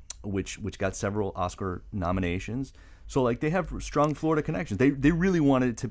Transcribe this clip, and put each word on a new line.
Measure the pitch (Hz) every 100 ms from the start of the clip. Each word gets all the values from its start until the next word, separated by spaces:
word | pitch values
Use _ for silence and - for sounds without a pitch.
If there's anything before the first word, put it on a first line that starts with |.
| - -
which, | 101 95 - -
which | 98 -
got | 95 -
several | 104 104 98 -
Oscar | 90 - 95 90 -
nominations. | 101 87 92 87 90 - 123 135 - - - -
So, | 139
like, | 123 117
they | 156
have | 180 156 151
strong | - 151 151
Florida | 135 160 156
connections. | - 123 165 101
They, | 135
they | 139 139
really | 165 190 170
wanted | 143 131 127
it | 110
to | 110